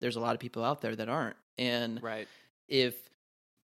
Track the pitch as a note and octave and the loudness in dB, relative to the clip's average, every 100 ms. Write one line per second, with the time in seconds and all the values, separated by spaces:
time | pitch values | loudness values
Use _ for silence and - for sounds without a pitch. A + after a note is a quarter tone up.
0 | B2 A2+ A#2 A#2 B2 A#2 A#2 D3 A2 A2 | -2 0 0 0 -2 -2 0 0 -2 -2
1 | A2 D3 A#2 - _ - B2+ A#2+ A#2 A2 | -2 0 -2 -6 _ -2 2 2 0 -4
2 | A#2 A2 G2+ - - _ - C3+ B2 B2 | -6 -6 -8 -16 -20 _ 0 4 4 0
3 | - _ _ _ _ _ | -16 _ _ _ _ _